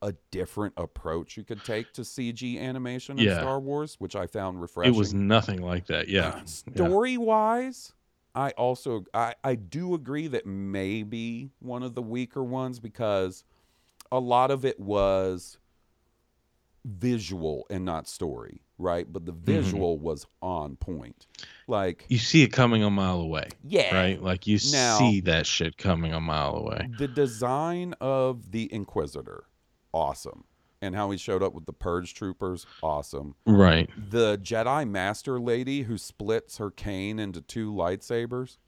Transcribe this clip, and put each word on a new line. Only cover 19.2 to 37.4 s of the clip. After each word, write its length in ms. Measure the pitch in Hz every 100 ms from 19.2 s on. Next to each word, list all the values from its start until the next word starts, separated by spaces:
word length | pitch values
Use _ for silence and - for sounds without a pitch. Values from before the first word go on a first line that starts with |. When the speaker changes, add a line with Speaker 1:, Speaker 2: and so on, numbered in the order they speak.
Speaker 1:
the 80 | 85
Speaker 2:
Mm-hmm. 120 | 82
Speaker 1:
visual 540 | 87 101 92 98 90 80
was 280 | 80 73 - -
on 360 | 92 87 76 67
point. 500 | - 82 60 - _ - - - -
Like 380 | 110 95 85 -
Speaker 2:
You 100 | 123
see 240 | - 160
it 60 | 135
coming 340 | - 123 113
a 80 | 104
mile 300 | 101 95 90
away. 280 | 80 78 - -
Speaker 1:
Yeah. 320 | 139 185 104
Speaker 2:
Right? 260 | 92 92 90
Like, 260 | 92 90 -
you 120 | 104 135
Speaker 1:
Now 260 | 143 123 110
Speaker 2:
see 220 | 123 101
that 260 | 90 80 76
shit 300 | - 82 -
coming 340 | 98 82 82
a 80 | 80
mile 360 | 80 78 69 76
away. 320 | 73 - 123 113
Speaker 1:
The 100 | 139
design 880 | 123 139 110 123 135 160 175 180 -
of 500 | 131 135 131 123 92
the 220 | 113 113
Inquisitor, 720 | 110 98 104 73 73 60 50 - _ _ _ _
awesome. 520 | 82 73 71 - 50 - _ _ -
And 160 | 101 95
how 160 | 101
he 60 | 98
showed 260 | - 92
up 100 | 95
with 100 | - 80
the 60 |
Purge 400 | 76 92 87 87
Troopers, 540 | - 101 92 95 90 - -
awesome. 540 | 80 73 73 71 71 71 -
Speaker 2:
Right. 420 | 101 95 80 80 - 104
Speaker 1:
The 260 | 113 110 104
Jedi 500 | 95 113 117 143 131
Master 500 | 101 95 107 - 127
Lady 420 | 120 120 127 139
who 140 | 120 113
splits 640 | - - 104 113 - -
her 120 | 104
cane 480 | - 107 95 98 107
into 200 | 104 87